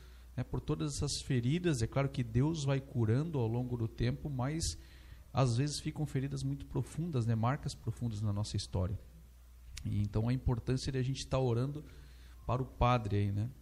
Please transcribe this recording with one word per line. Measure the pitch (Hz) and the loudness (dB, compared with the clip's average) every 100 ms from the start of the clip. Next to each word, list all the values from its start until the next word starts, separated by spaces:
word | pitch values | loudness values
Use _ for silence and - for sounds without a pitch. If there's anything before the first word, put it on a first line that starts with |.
| - - - - | -20 -20 -12 -8
né, | |
por | 123 127 | -4 -4
todas | - 156 151 139 | 0 0 0 0
essas | 143 - | -2 -2
feridas. | - 127 120 170 175 131 | 0 2 4 4 4 2
É | 113 | 2
claro | 135 143 | 2 0
que | 139 | 0
Deus | 117 117 147 165 139 | 0 2 2 2 2
vai | 139 | 0
curando | 135 120 107 123 165 147 | 0 0 4 4 2 0
ao | 110 | 0
longo | 120 123 120 | 0 -2 -2
do | 110 | -2
tempo, | - 120 143 147 | 0 0 0 -4
mas | 131 131 160 160 - - - - - - | -2 -2 0 -2 -4 -14 -20 -18 -18 -4
às | - 131 117 | 2 4 4
vezes | 147 139 | 0 -2
ficam | 156 156 147 | -6 -4 -2
feridas | 135 135 135 | -2 -2 -2
muito | 135 139 - | -2 -4 -4
profundas, | 139 - - 175 131 113 | -4 -4 -4 -2 0 2
né, | 113 | 2
marcas | 113 147 139 - | 2 0 -4 -6
profundas | - - 120 104 | -8 -4 -4 -2
na | 107 | -2
nossa | 101 107 104 | 0 -2 -4
história. | - 92 90 98 - - - - - - - - 110 | -2 0 0 -2 -8 -20 -20 -20 -20 -20 -14 -8 -2
E | 101 | 0
então | 101 107 117 | 2 2 2
a | |
importância | 127 127 117 - 131 151 | 2 2 0 0 0 0
de | 131 | 0
a | |
gente | 127 135 - | 0 -2 0
tá | 131 | 2
orando | 127 117 135 151 - - - - - - - | 4 2 0 -4 -10 -16 -18 -18 -18 -12 -2
para | 127 | 0
o | 131 | -2
padre | - 120 123 107 104 | 4 6 6 4 2
aí, | 101 | 2
né? | 101 120 - | 2 -2 -4